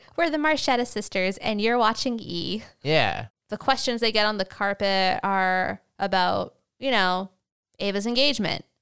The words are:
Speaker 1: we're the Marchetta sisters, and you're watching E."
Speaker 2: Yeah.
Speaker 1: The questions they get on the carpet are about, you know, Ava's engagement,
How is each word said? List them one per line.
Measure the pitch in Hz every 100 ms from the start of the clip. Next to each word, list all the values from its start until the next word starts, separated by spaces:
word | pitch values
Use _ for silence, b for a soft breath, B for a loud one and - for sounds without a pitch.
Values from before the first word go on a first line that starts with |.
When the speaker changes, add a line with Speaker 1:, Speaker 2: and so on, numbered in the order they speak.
| B -
Speaker 1:
we're | 339
the | 302
Marchetta | 302 302 - 240 247
sisters, | 208 - 196 185 196
and | - 208
you're | 220 240
watching | 220 233 262 233
E." | - 170 175 208 - _
Speaker 2:
Yeah. | 139 156 107 - 113 _ _
Speaker 1:
The | 214
questions | - 262 - 233
they | 226
get | 214 208
on | 214
the | 190
carpet | - 202 202 196 190 185 -
are | 196 196 185 185 185 202 _ -
about, | 196 185 180 - - - _ _
you | 269
know, | 226 185 180 190 _ _ _ _ -
Ava's | 202 196 220
engagement, | 240 285 262 175 170 - _